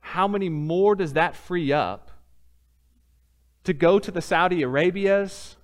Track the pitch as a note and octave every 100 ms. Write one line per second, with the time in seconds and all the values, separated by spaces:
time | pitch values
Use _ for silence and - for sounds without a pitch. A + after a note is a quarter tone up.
0 | - F3 G3 G3+ F#3+ D3+ D3+ E3+ G3+ G#3
1 | F3 C#3+ E3 - - F3 D3 C#3+ F#2 G2+
2 | - - _ - _ _ _ _ _ _
3 | _ _ _ _ _ _ - E3+ E3+ G3
4 | G3 F3+ - E3 F3+ F3+ C3 C3+ E3+ F#3
5 | G3 G3 G3 - - -